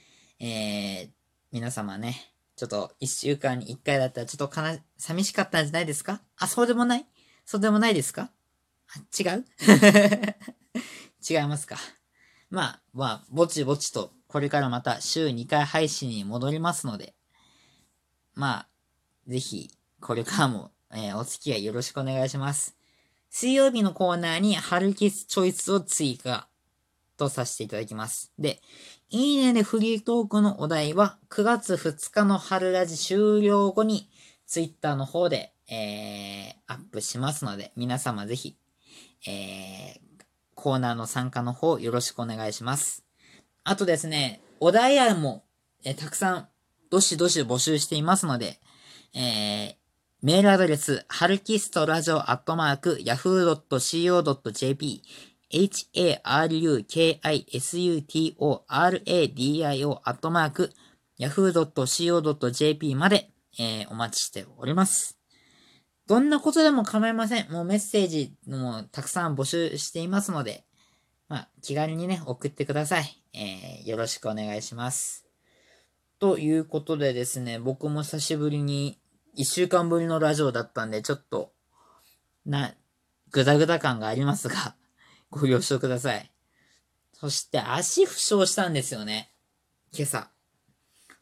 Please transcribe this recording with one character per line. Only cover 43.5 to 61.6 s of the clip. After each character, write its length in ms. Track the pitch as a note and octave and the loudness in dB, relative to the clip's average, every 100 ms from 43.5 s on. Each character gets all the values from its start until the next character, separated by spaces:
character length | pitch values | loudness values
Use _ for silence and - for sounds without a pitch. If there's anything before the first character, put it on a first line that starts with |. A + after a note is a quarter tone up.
| _ | _
あ 140 | - G3 | -4 0
と 80 | |
で 120 | F#3 D#3 | 2 0
す 100 | D#3+ | 0
ね、 320 | D3+ C3 G#2 _ - | -2 -2 -6 _ 0
お 120 | E3+ | 4
題 260 | G#3 B3+ C#4+ | 6 6 6
案 220 | A#3+ F#3 | 6 4
も、 240 | C#3+ A2 _ _ _ _ | 0 -4 _ _ _ _
え 60 | C3+ | -8
ー、 40 | C3 | -8
た 120 | D3+ | -6
く 40 | |
さ 180 | - G3 | -2 -2
ん、 160 | F3+ - _ _ _ - | -2 -6 _ _ _ 0
ど 100 | F#3 | 2
し 160 | - D#3+ | 4 2
ど 120 | F3 | 2
し 140 | D#3+ | 2
募 160 | A#2+ B2+ | 0 0
集 200 | D3+ D3+ | 2 0
し 80 | - | 0
て 80 | |
い 80 | D3+ | -2
ま 140 | D#3+ F#3+ | 2 2
す 80 | E3 | 2
の 120 | B2 | -2
で、 220 | G2 - _ _ - - _ | -4 -10 _ _ -20 -20 _
え 40 | - | -4
ー、 540 | B2+ A2 G#2 G#2 G#2 - _ _ _ _ | -2 -2 -2 -4 -6 -12 _ _ _ _
メ 180 | C3 F3+ | 2 6
ー 20 | |
ル 80 | G3+ | 8
ア 80 | F#3+ | 6
ド 80 | F3+ | 4
レ 100 | D3 | 2
ス、 280 | - C3+ - | 0 -2 -4
ハ 200 | - F3 | 0 2
ル 120 | G3 | 2
キ 200 | - A3 | 0 -2
ス 120 | - | 0
ト 160 | - D#3 | 0 0
ラ 140 | D#3+ | 0
ジ 100 | D#3+ | 0
オ 200 | D3+ - | 0 0
ア 80 | B2+ | -4
ッ 40 | |
ト 140 | - E3 | -2 0
マ 160 | D3+ | 0
ー 40 | C#3 | 0
ク 200 | F3+ D#3 | 0 -2
ヤ 120 | A#2 | -2
フ 280 | B2+ F#3 F#3 | 0 2 4
ー 20 | |
ド 80 | E3+ | 4
ッ 40 | D3+ | 2
ト 220 | - C3 | 0 -2
シ 260 | - E3 | -2 0
ー 100 | F3 | 2
オ 60 | F3+ | 4
ー 20 | |
ド 100 | D3+ | 2
ッ 20 | |
ト 160 | C3+ A#2 | -2 -4
ジ 160 | G#2 C3 | -4 -2
ェ 40 | |
ー 60 | C#3 | -2
ピ 280 | D3 - - - - _ - | -4 -8 -14 -20 -20 _ -4
ー、 60 | D#3 | 0
エ 40 | |
イ 60 | G3 | 0
チ 200 | - - | 0 -6
エ 200 | - F3 | 0 2
ー 60 | - | 2
ア 160 | - C#3+ | 0 2
ー 80 | D#3+ | 2
ル 100 | D#3+ | 2
ユ 180 | D#3+ C3 | 2 0
ー 80 | - | 0
ケ 340 | D#3+ E3 D#3 | 2 2 2
ー 60 | D#3 | 0
ア 20 | |
イ 160 | D3+ - | -2 -4
エ 80 | B2 | -8
ス 180 | - F3 | -6 -2
ユ 180 | F3+ D#3+ | 0 0
ー 60 | |
テ 160 | D3 D#3+ | -2 -2
ィ 80 | D#3+ | -2
ー 40 | D#3+ | 0
オ 180 | D3 C3 | 0 0
ー 60 | - | -2
ア 200 | C3+ F3+ | 2 2
ー 40 | |
ル 120 | F#3 | 2
エ 200 | - F3 | 0 2
ー 20 | C3+ | 2
デ 60 | |
ィ 240 | B2+ C3 D3+ | 0 -2 0
ー 100 | D3+ | 0
ア 60 | |
イ 100 | C3+ | -2
オ 120 | C#3+ - | -2 -4
ー 40 | |
ア 120 | - | -4
ッ 40 | B2+ | -4
ト 120 | E3 | -2
マ 160 | E3+ D3+ | 0 0
ー 40 | |
ク 220 | D3+ F#3 _ _ _ _ - | 0 -4 _ _ _ _ -8
ヤ 100 | C3+ | -4
フ 220 | E3 F#3+ | 2 4
ー 20 | |
ド 100 | E3+ | 4